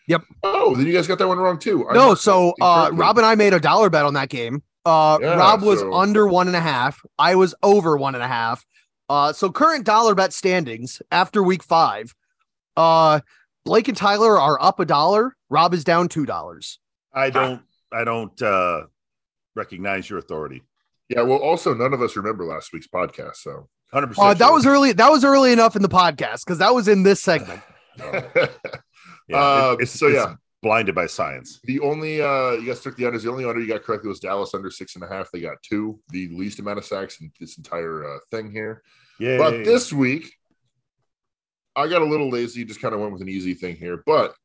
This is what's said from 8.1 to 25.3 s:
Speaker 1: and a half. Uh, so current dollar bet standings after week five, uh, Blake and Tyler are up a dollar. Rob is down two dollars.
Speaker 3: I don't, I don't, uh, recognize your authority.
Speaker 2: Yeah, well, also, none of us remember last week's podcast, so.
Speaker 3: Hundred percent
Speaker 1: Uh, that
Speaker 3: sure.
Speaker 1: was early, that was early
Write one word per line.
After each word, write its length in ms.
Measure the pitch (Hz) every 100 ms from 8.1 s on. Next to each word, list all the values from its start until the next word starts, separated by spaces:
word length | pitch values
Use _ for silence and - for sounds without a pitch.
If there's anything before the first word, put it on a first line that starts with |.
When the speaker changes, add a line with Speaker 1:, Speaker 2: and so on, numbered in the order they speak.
Speaker 1:
and 80 | 127
a 60 | 120
half. 360 | 120 113 123 _ _ _ _ -
Uh, 240 | 143 147
so 180 | 151 190
current 340 | - 311 302
dollar 300 | 220 214 226 190
bet 160 | 190
standings 680 | - 190 180 131 113 123 - -
after 280 | 165 185 214
week 200 | 185 185
five, 500 | - 165 143 104 113 _ _ _ _ _ _ -
uh, 440 | 165 165 160 151 - _ _ _
Blake 220 | - 208 226
and 80 | 196
Tyler 420 | 202 208 226 196
are 220 | 143 135
up 160 | 170 196
a 40 |
dollar. 520 | 156 147 165 208 254 - _
Rob 240 | 147 170
is 80 | 175
down 240 | 147 170 180
two 180 | 160 127
dollars. 540 | 85 82 85 - - _ _ _
Speaker 3:
I 180 | 135 135
don't, 320 | 127 131 123 _ _ _
I 100 | 113
don't, 380 | 117 117 104 -
uh, 400 | 113 95 90 82 78 _ _ _ _ _ _
recognize 560 | 110 98 90 98 98 87
your 80 | 95
authority. 440 | 82 78 73 64 _ _ _ _ -
Speaker 2:
Yeah, 140 | 120
well, 160 | 123 139
also, 340 | 143 170 180
none 200 | 117 127
of 80 | 135
us 140 | 113 107
remember 280 | 101 107
last 280 | 82 78 -
week's 160 | 82 -
podcast, 480 | 90 87 - 73 -
so. 320 | - 69 - _ _
Speaker 3:
Hundred 160 | 135 135
percent 180 | 110 202
Speaker 1:
Uh, 80 |
that 100 | 185 240
Speaker 3:
sure. 60 |
Speaker 1:
was 120 | 320 254
early, 260 | 277 269
that 180 | 180 247
was 120 | 302
early 280 | 277